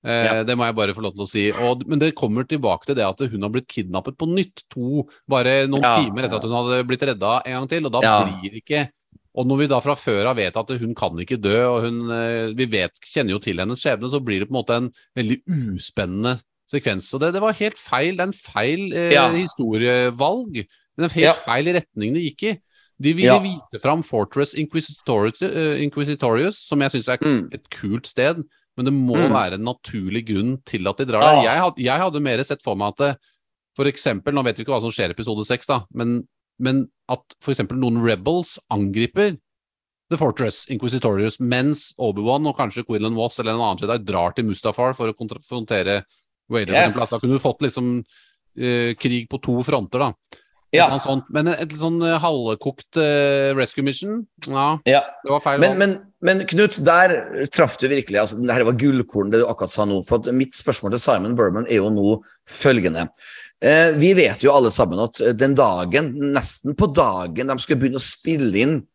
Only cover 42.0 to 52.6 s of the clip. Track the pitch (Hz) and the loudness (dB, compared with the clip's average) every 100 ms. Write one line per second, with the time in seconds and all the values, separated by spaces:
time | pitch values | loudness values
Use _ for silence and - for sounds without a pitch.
42 | 123 101 107 139 151 135 120 107 120 110 | -4 -2 0 0 0 -2 -4 -4 -6 -4
43 | 110 113 117 - 113 113 117 95 104 117 | -2 -2 -4 -2 -4 -2 -2 -2 -2 -4
44 | 98 92 87 - 110 95 113 104 123 135 | -2 -2 -2 -2 -4 -2 -4 0 -2 0
45 | 113 110 110 - - 123 110 104 92 101 | -4 -6 -12 -14 -12 -10 -2 -2 0 -2
46 | - _ _ _ _ 113 98 107 170 107 | -4 _ _ _ _ -4 2 4 4 2
47 | 117 117 123 135 131 - 139 123 123 123 | 0 0 0 2 0 -2 -4 -2 -4 -4
48 | - _ _ _ _ - 123 120 120 117 | -6 _ _ _ _ -6 -2 0 0 -2
49 | 131 123 117 131 - 123 123 139 95 127 | -2 -2 -4 -8 -2 -2 0 -2 0 -2
50 | 135 - _ - _ _ _ 151 165 135 | -2 -4 _ -20 _ _ _ 6 6 4
51 | 135 135 - 151 160 170 165 151 160 170 | -2 -4 -2 -2 0 0 -4 -4 -2 0
52 | 165 165 170 147 113 110 | 0 0 0 0 -2 -2